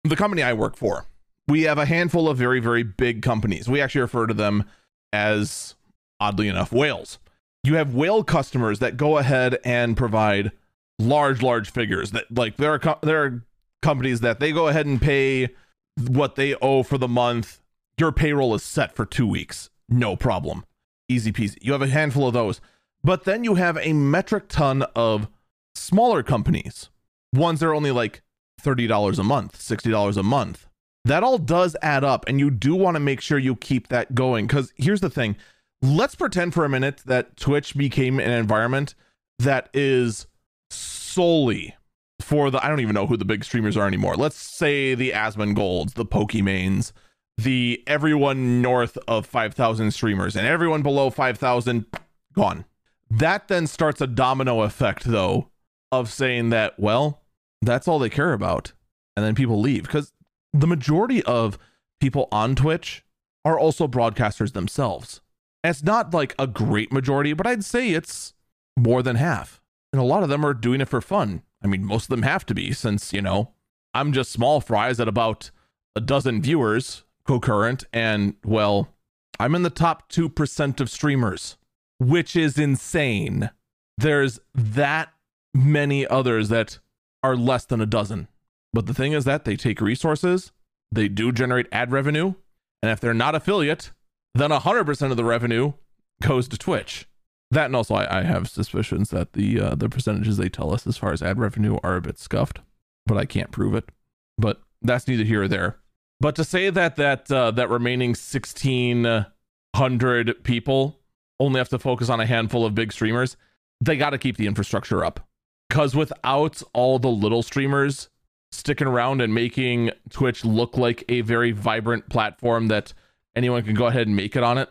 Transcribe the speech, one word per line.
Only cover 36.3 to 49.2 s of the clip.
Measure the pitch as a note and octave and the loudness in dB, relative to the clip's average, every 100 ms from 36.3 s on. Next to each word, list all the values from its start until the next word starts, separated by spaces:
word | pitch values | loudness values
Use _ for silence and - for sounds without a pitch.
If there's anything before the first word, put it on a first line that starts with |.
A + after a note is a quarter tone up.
| F#3 F3 | 0 0
for | F3 | 0
a | D3+ | 0
minute | C3 C3+ C3+ - | 2 0 -4 -2
that | B2+ - - | 0 -2 -4
Twitch | - C#3+ - C3+ | 0 0 -2 -2
became | C#3 C3 C3 C3+ | 0 2 2 2
an | A2 | 0
environment | A#2+ G#2+ G#2+ A#2 C3+ C#3 - _ _ _ - | 0 2 2 2 0 -4 -8 _ _ _ -2
that | B2+ C3+ - | 0 0 0
is | C3+ C#3 C3 A#2+ G#2+ - _ _ _ _ | -2 2 2 2 -2 -12 _ _ _ _
solely | - - - - - F3 E3 C3 F#2+ F2 - _ _ _ - | -14 -12 -12 -6 0 2 4 2 0 -6 -16 _ _ _ -18
for | - D3 C#3+ | -2 0 2
the, | C3 | 0
I | C#3 | 0
don't | D3+ | -2
even | A2+ | 0
know | G#2 G2 | 0 0
who | A2+ | 0
the | |
big | G2 F#2 | 0 -4
streamers | - A#2+ G#2+ G#2 | -4 -2 0 0
are | G2+ | 0
anymore. | F#2+ F#2+ E2+ | 0 -2 0
Let's | D3 - | -2 -4
say | - - D3+ C#3+ C3+ | -12 -4 0 0 0
the | B2+ B2+ | 0 -2
Asmongold, | G#2 A2 G#2 G#2 G2+ G2 F2+ D#2 | -2 -4 -2 -2 0 0 -2 -4
the | - | -6
Pokimane, | A#2 G#2 G#2 A2+ G2 F#2+ F#2 G2 - - _ _ _ - | -4 -2 -2 0 0 0 -2 -2 -4 -10 _ _ _ -6
the | A#2 B2+ A#2+ A#2+ - | -2 0 0 -2 -2
everyone | D3 D3+ D3+ C#3 C3+ B2+ B2 | 0 2 2 2 0 0 2
north | B2 B2 A#2 - - | 2 2 0 -6 -4
of | A2+ | -4